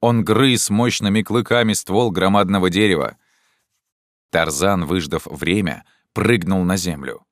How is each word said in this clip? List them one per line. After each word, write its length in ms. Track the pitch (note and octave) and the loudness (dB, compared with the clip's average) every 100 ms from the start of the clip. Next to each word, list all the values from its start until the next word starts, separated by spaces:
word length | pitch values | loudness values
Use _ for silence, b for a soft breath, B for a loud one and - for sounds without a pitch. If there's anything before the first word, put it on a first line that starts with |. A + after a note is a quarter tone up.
Он 240 | A#2 A#2 | 2 0
грыз 460 | G#2+ A2 C3+ A#2+ - | 2 2 4 2 0
мощными 520 | G2+ A#2+ - G#2 G#2 | 0 0 0 0 0
клыками 500 | G#2 A2 A2+ A#2+ A2+ | 0 -2 0 0 2
ствол 380 | G2+ - F#2+ A#2+ | -2 -2 0 0
громадного 580 | F2+ F#2 G2+ G2 G2+ F#2 | 2 2 4 2 2 2
дерева. 480 | F2 G#2 E2+ A#1+ - _ _ _ _ _ _ _ _ _ _ _ | 2 2 2 -2 -8 _ _ _ _ _ _ _ _ _ _ _
Тарзан, 540 | E2+ D#2+ C#2+ F#2 G2 | -2 -2 0 0 0
выждав 420 | D#2+ F#2 D2+ D#2+ - | -2 -4 -4 -8 -8
время, 580 | D2+ D2+ G2 F#2+ B1+ - _ _ | -8 -2 0 -2 -6 -14 _ _
прыгнул 520 | - G2 A#2+ F2 F#2+ | -4 0 0 0 -2
на 120 | F2+ F#2+ | 0 -2
землю. 460 | F2 D2+ C2+ A#1 _ | -4 -8 -10 -14 _